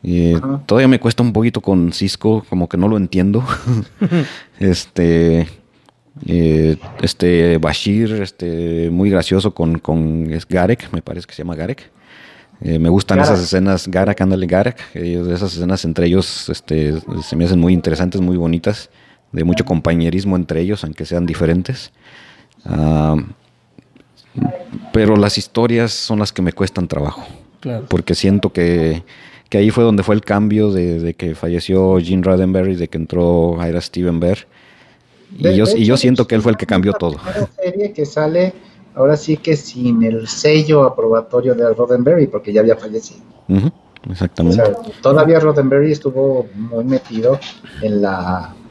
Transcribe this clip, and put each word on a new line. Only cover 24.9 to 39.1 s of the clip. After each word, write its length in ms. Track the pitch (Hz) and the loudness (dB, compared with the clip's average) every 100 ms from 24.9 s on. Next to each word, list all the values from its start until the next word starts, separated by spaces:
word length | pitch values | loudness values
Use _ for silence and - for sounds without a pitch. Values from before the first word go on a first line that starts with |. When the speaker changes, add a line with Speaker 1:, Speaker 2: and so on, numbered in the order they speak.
Speaker 1:
pero 240 | 110 107 107 | -2 2 2
las 220 | 101 - | 2 -2
historias 540 | - - 117 117 117 | -6 -2 0 0 -2
son 260 | - - 107 | -4 -6 -4
las 140 | 104 | -4
que 100 | - | -2
me 100 | 90 | -4
cuestan 360 | - 95 - 87 | -2 -4 -4 -6
trabajo. 360 | 73 71 - - - - _ | -4 -6 -8 -18 -20 -20 _
Speaker 3:
Claro. 260 | 139 117 - | -10 -10 -4
Speaker 1:
Porque 260 | 87 - | -4 -2
siento 380 | 87 98 101 95 | -2 2 2 0
que, 500 | 92 85 87 80 80 85 - - - _ | 0 0 2 0 -2 -8 -20 -20 -20 _
que 100 | 104 | 2
ahí 120 | 104 | 2
fue 140 | 107 | 4
donde 180 | 117 104 | 4 2
fue 120 | 98 | 2
el 80 | 107 | 0
cambio 480 | - 101 107 107 107 | 0 0 2 2 2
de, 260 | 95 87 82 | 0 -2 -2
de 140 | 85 | -4
que 200 | 82 87 | -6 -8
falleció 640 | 78 82 87 - 92 95 92 | -6 -4 -4 0 2 4 2
Gene 220 | 82 95 | 2 0
Roddenberry, 540 | 90 92 92 95 92 92 | 2 2 2 0 -2 -2
de 120 | 85 | -4
que 100 | 80 | -6
entró 580 | 82 87 87 87 85 85 85 | -4 0 2 2 2 0 -4
Ira 140 | 85 | -4
Steven 400 | - - 90 85 | -6 -4 -2 0
Behr. 260 | 87 101 - _ _ _ _ _ _ _ _ - | 0 -2 -6 _ _ _ _ _ _ _ _ -2
Y 60 | |
Speaker 2:
De, 140 | 139 95 | 2 4
Speaker 1:
yo, 80 | |
Speaker 2:
de 140 | 110 113 | 2 4
Speaker 1:
y 60 | |
yo 100 | 110 | 4
Speaker 2:
hecho, 60 | 127 | 4
Speaker 1:
siento 240 | 123 127 117 | 2 2 2
que 80 | |
él 80 | 113 | 2
fue 100 | 113 | 0
el 60 | 110 | 0
que 80 | 95 | 0
cambió 260 | 95 95 | 0 0
Speaker 2:
la 60 | 98 | 0
Speaker 1:
todo. 180 | 85 73 | -4 -6
Speaker 2:
primera 300 | 180 202 202 - | -8 -6 -6 -4
serie 300 | 185 185 208 | -6 -4 -6
que 140 | 208 147 | -4 -6
sale, 480 | - 151 170 185 185 - - - | -2 -2 0 -2 -4 -20 -20 -20
ahora 220 | - 135 | 0 2